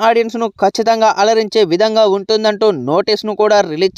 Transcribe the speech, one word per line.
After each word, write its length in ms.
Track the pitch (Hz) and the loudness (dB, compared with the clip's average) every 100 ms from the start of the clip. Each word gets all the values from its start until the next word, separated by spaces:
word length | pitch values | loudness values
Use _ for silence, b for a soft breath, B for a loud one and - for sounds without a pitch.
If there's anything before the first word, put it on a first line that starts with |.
| 226 | 0
ఆడియన్స్ను 380 | 233 226 226 226 - | 0 -2 -4 -8 -2
ఖచ్చితంగా 480 | 202 - 220 226 220 180 | -2 0 -2 2 0 2
అలరించే 420 | 208 220 214 220 185 | 0 0 0 0 0
విధంగా 320 | 175 220 220 214 196 | 2 0 2 2 0
ఉంటుందంటూ 520 | 190 220 214 208 214 160 123 | -2 -2 0 0 0 0 -2
నోటీస్ను 440 | 170 208 208 214 202 | -2 0 -4 -2 0
కూడా 160 | 214 208 185 | 2 2 0
రిలీజ్ 240 | 151 190 | -2 -4